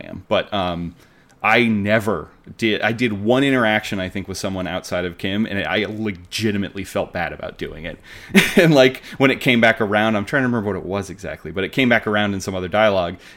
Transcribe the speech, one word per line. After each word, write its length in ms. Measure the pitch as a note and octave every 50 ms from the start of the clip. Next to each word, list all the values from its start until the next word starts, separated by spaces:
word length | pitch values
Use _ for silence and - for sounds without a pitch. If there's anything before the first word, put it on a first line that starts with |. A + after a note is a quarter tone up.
A 20 | -
M. 200 | G1+ - F2+ - -
But, 240 | G#2 F#2+ - - G#2+
um, 420 | G2+ F#2 F2+ F2 E2+ E2+ E2+ E2+ - - _ _ _ _ _ _ _ -
I 220 | G#2 A2 A#2+ B2
never 640 | A2+ A2 G#2 G2 G#2 G#2+ A2+ G2+ A2 G2 D#2 - - - _ _ - - -
did. 240 | A#2 A2 G#2 -
I 100 | - G#2+
did 220 | A#2 A2+ B2+ A#2 G#2
one 300 | G2 G2+ A2 B2 C3 C#3
interaction, 560 | C#3 C3+ B2+ A#2 G#2+ G#2+ G#2+ - - A2 G2
I 100 | F#2 F#2
think, 180 | - G2+ F2 -
with 120 | F#2+ -
someone 260 | - G2 F#2+ F#2+ F2+
outside 400 | E2+ F2 F#2 - - G2 F2+ F2+
of 140 | F2+ E2+ -
Kim, 260 | - F#2+ G2 G#2 A2
and 140 | - F#2+ G2+ E2+
I 220 | D2+ F#2 G#2+ G2+ F#2
legitimately 960 | G#2+ G#2+ A2 G#2+ G2 F2 F2+ - - - G#2+ A2 G2+ G2+ G2 F2+ - G2 F#2+
felt 300 | - - G2+ E2+ - -
bad 180 | F2+ E2+ D2 D2
about 260 | - - - - -
doing 260 | E2+ D2 D#2 D#2 D#2+
it. 140 | E2+ D2+ - - - - - - - -
<laughs> 240 | G3 - - - G#3
And, 160 | F3 D#3+ D3+
like, 300 | C#3 C3 C3 C3 - - - - -
when 100 | C3+ C3+
it 120 | B2 -
came 200 | - C#3 B2 A#2
back 180 | A2+ A2+ A2+ -
around, 360 | A2+ G2 G#2 G#2 G#2+ A2 A2
I'm 100 | G#2 G2+
trying 160 | - - C#3+
to 60 | C3 B2
remember 240 | A#2+ A#2 G2+ G#2
what 60 | F#2+ F2+
it 60 | D#2
was 260 | E2+ F#2+ G2+ F#2+ F2
exactly, 400 | E2+ - - D2+ C#2+ - - D#2
but 120 | E2 G2 F#2+
it 80 | F#2
came 160 | - C3+ C3 B2
back 200 | A#2+ A2 - A2
around 260 | G#2 G#2 G#2 G2+ G2+
in 80 | F#2+
some 140 | - - F#2+
other 120 | F#2 F#2 F2
dialogue, 480 | F#2 G#2 A2 G#2+ G2 F#2 F2 F2 - - - - -